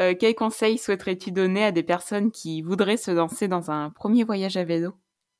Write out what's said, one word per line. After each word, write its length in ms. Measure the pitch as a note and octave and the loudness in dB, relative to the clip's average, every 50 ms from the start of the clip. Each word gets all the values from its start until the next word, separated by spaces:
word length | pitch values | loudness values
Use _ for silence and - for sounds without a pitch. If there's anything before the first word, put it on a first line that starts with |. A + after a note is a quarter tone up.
euh, 140 | F#3 F#3 F#3 F#3 | 2 2 2 4
quel 160 | A3 A3+ A#3 | 4 2 2
conseil 440 | A3+ A3+ G#3+ A3 - A3 A3 A3 - | 2 0 -2 0 0 2 2 2 2
souhaiterais-tu 540 | - - G3+ F#3 - G3 F#3 F#3 - G3 | 0 -2 -2 -2 -2 -4 -4 -4 -6 -4
donner 320 | F3+ F#3+ F#3+ F#3 F#3 G3+ G#3+ | 0 0 2 2 2 2 2
à 80 | G#3+ | 2
des 100 | F3+ E3+ | 2 0
personnes 480 | E3 E3 F3 F3 - - G#3+ G#3 G3+ A3+ | 0 0 0 -2 -2 -2 -2 0 0 0
qui 320 | - - - E3 D#3+ D#3 | -2 -4 -8 -8 -6 -6
voudraient 340 | D#3 E3+ G3 F#3 G3 F#3 G#3+ | -4 -2 0 2 2 2 2
se 140 | A#3+ - G3+ | 0 0 0
lancer 380 | F3+ E3+ E3 D#3+ - - G#3+ G3 | 0 0 0 0 -2 -2 -2 -2
dans 220 | F#3 F3 E3 D#3+ | -2 -2 -4 -4
un 200 | D3+ D3+ D3 D3+ | -4 -4 -6 -8
premier 340 | - - - G#3 A3 B3 A3+ | -8 -6 0 2 4 4 4
voyage 320 | A3+ G#3+ G3 F#3+ F#3+ F#3 | 2 0 -2 -2 -2 -2
à 80 | F#3 F3+ | -2 -2
vélo ? 280 | E3 E3+ E3 E3+ F3+ F#3+ _ _ _ _ _ _ _ _ | 0 0 -2 -2 -4 -6 _ _ _ _ _ _ _ _